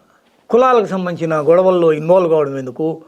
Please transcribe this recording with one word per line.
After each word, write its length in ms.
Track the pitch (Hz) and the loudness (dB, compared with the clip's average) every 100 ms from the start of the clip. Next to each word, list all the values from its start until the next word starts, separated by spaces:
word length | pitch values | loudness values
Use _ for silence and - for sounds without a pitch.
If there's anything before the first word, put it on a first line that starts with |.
| _ _ _ _ - | _ _ _ _ -2
కులాలకు 360 | 226 262 240 180 | 0 2 2 0
సంబంధించిన 500 | 190 180 156 165 156 | -6 -6 -6 -4 -2
గొడవల్లో 580 | 147 175 185 180 165 | 2 2 4 2 2
ఇన్వాల్వ్ 360 | 151 160 185 170 | 0 2 2 2
కావడం 280 | 160 139 135 | 0 -2 -6
ఎందుకు 440 | 127 123 160 160 | -10 -8 -8 -8